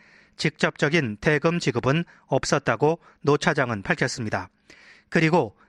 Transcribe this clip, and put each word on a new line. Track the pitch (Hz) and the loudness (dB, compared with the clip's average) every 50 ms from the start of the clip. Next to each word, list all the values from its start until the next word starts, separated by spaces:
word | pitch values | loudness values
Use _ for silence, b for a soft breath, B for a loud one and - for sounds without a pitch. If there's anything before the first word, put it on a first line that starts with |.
| b b b b b b b | b b b b b b b
직접적인 | - - 160 - - - 254 - - 165 143 156 170 143 113 104 - | -4 -4 -4 -2 0 -2 -2 0 0 0 2 2 0 0 -2 -4 -2
대금 | - 165 151 143 - 170 170 175 | 0 0 0 2 2 0 -2 0
지급은 | - 147 113 117 104 127 139 165 170 b b b b | -2 -2 -2 0 0 0 0 0 -2 b b b b
없었다고 | b 143 131 - - 170 143 - 139 120 107 147 151 165 b b b b b | b -2 -2 0 0 -2 0 0 -2 0 2 0 0 0 b b b b b
노 | - 143 147 | 0 0 0
차장은 | 147 - 180 151 147 135 120 117 101 | 2 2 0 0 0 0 -2 -2 -4
밝혔습니다. | 95 - 175 - 147 127 - - 113 107 110 98 92 - b b b b b b b b b b b b | -4 -4 -2 -2 -2 -4 -4 -6 -6 -6 -6 -6 -8 -10 b b b b b b b b b b b b
그리고 | - 175 160 156 160 175 131 104 b b b | 0 0 2 4 4 2 2 0 b b b